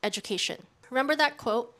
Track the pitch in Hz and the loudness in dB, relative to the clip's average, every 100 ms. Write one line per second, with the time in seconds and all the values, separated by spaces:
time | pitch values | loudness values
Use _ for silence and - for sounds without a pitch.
0 | 208 202 - 190 - - - _ - 262 | -4 -4 -4 -4 -2 -6 -12 _ -4 0
1 | 277 302 294 294 233 220 233 - | 2 4 2 2 -2 -2 -2 -10